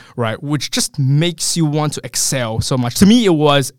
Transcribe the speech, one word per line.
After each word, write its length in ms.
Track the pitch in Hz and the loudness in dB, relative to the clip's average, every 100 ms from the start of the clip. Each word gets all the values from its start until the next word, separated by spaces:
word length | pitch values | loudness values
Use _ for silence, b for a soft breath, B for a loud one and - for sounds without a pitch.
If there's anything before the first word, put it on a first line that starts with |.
| B B | B B
right? 240 | 117 - | -4 -4
Which 260 | 143 147 - | -4 -6 -4
just 300 | - - - | -6 -6 -2
makes 560 | 131 143 170 170 - 170 | 0 2 0 -2 -4 -2
you 100 | 156 | -2
want 280 | 147 151 | 0 -4
to 80 | 147 | -6
excel 560 | 123 - - 139 117 113 | -8 -6 -4 -4 -4 -4
so 180 | - 131 | -2 -2
much. 180 | 123 - | -2 4
To 100 | 196 | 6
me, 180 | 240 208 | 6 4
it 80 | |
was 380 | 160 151 143 131 | 2 4 2 0